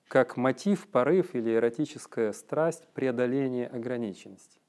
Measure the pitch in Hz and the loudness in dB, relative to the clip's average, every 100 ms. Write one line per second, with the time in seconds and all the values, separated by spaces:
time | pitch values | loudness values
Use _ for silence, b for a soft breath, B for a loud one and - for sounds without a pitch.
0 | - 135 123 - 131 127 202 202 - 127 | 0 2 2 2 0 0 0 0 2 2
1 | 127 185 175 127 113 113 117 117 147 117 | 4 2 2 -2 0 2 2 0 -6 -6
2 | - - 110 98 - 147 165 160 _ - | -10 -2 -2 -2 -6 0 0 -2 _ -4
3 | 131 120 123 135 135 123 123 127 120 123 | -2 0 0 0 0 -2 -4 -6 -6 -4
4 | 110 90 101 95 - _ | -6 -8 -16 -20 -20 _